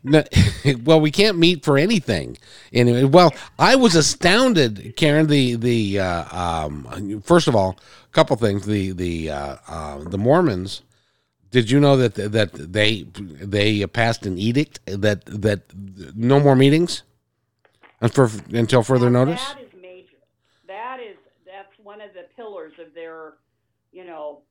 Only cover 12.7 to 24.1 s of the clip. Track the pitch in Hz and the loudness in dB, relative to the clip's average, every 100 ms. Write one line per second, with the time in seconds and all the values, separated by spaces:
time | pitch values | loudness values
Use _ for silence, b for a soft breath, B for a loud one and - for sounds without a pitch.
12.7 | 95 107 110 67 - 98 71 98 104 104 | 0 0 0 -10 -16 -16 -14 -6 -2 0
13.7 | 104 98 - 117 113 104 90 110 123 151 | -2 -4 -2 -2 -2 -8 -4 -2 -2 -4
14.7 | - - 98 104 101 - 101 104 101 _ | -10 -12 -4 -2 -2 -8 -6 -4 -4 _
15.7 | 95 98 - 78 95 117 139 143 131 139 | -20 -20 -18 -16 -6 2 4 4 4 4
16.7 | 156 175 - _ _ _ _ _ _ _ | 2 -2 -6 _ _ _ _ _ _ _
17.7 | _ _ _ 113 143 123 107 - 117 117 | _ _ _ -2 2 0 0 -6 -4 2
18.7 | 127 113 131 123 123 135 170 262 - - | 0 2 2 2 2 2 -2 -8 -12 -20
19.7 | 185 - 185 _ _ _ _ _ _ - | _ -20 -20 _ _ _ _ _ _ -20
20.7 | 196 240 262 226 185 _ _ 185 190 196 | -14 -14 -14 -16 -20 _ _ -20 -20 -20
21.7 | _ 208 214 208 185 175 - 220 185 156 | _ -20 -20 -20 -20 -20 -20 -18 -16 -18
22.7 | 156 160 156 165 160 156 156 _ _ _ | -20 -20 -18 -18 -18 -20 _ _ _ _
23.7 | _ _ 185 180 | _ _ -20 -20